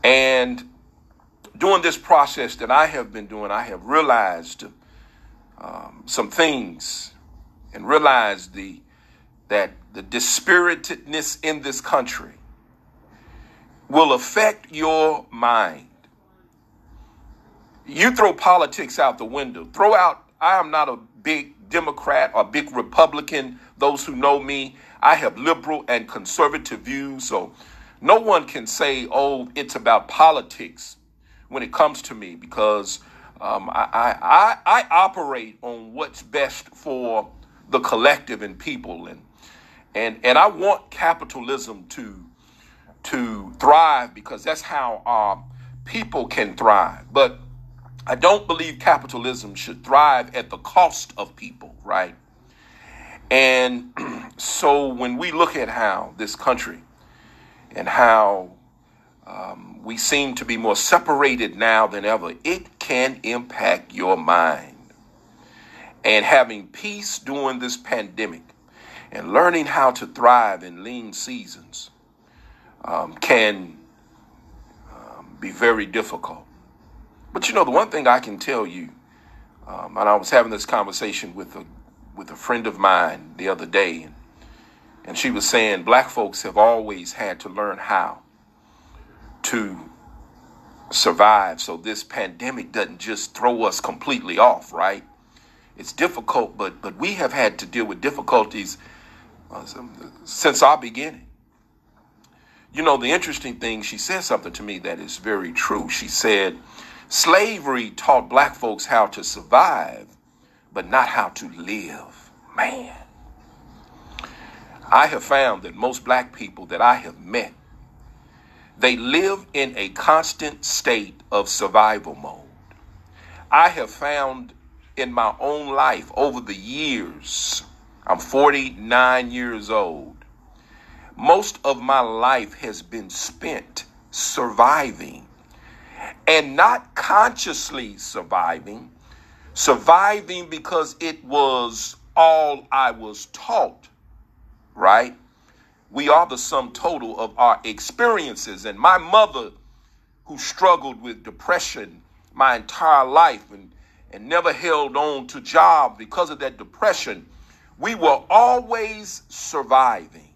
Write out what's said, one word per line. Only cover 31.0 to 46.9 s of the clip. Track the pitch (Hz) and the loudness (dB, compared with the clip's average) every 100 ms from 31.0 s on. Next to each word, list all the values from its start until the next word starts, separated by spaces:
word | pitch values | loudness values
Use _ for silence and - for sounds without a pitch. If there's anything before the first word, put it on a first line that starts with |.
| _ _ _ _ _ | _ _ _ _ _
when | 135 | -10
it | 127 | -10
comes | - 151 131 | 0 0 0
to | - 117 | -14 -16
me, | 95 85 | -16 -18
because, | 85 - 107 104 98 - - - - - | -14 0 0 0 -4 -12 -16 -20 -20 -12
um, | 98 107 95 | -6 -6 -4
I, | - 110 | -4 -2
I, | 110 120 - | 0 0 -2
I, | - 170 214 226 175 | 6 6 6 2 2
I | 226 247 | 2 4
operate | 170 190 190 147 131 113 107 | 2 2 0 -8 -8 -10 -14
on | 120 117 113 | -14 -14 -16
what's | 120 151 - | -12 -12 -12
best | - 147 135 - - | -8 -4 -4 -6 -18
for | _ 151 127 120 110 - - - _ _ | _ -10 -6 -2 -4 -4 -16 -20 _ _
the | - | -2
collective | 123 117 131 143 - 107 | 0 4 4 2 -4 -12
and | 101 92 | -12 -14
people, | 160 135 - 85 87 | -12 -12 -14 -16 -16
and, | 80 _ _ - - _ _ _ | -20 _ _ -20 -20 _ _ _
and, | 104 113 110 | -6 -6 0
and | 123 135 | 4 6
I | 202 | 6
want | 165 190 196 _ | 4 0 0 _
capitalism | - 165 165 156 135 120 135 113 104 90 | -4 -2 -2 -6 -14 -8 -8 -8 -18 -18
to, | - 110 95 87 _ _ _ _ _ _ _ | -16 -16 -18 -20 _ _ _ _ _ _ _
to | - 131 120 104 95 - | -10 -6 -6 -8 -14 0
thrive, | 135 151 160 143 120 | 6 6 6 2 -4
because | 104 - 104 | -14 -18 -12
that's | 165 160 | -8 -8
how | - 151 123 110 117 | -6 -6 -6 -6 -2
our | 117 104 98 - - - - | 0 0 -2 -10 -20 -20 -20
people | - 226 226 - - | -12 -10 -6 -6 -4
can | - 101 - | -4 -4 2
thrive. | 113 101 85 | 4 6 4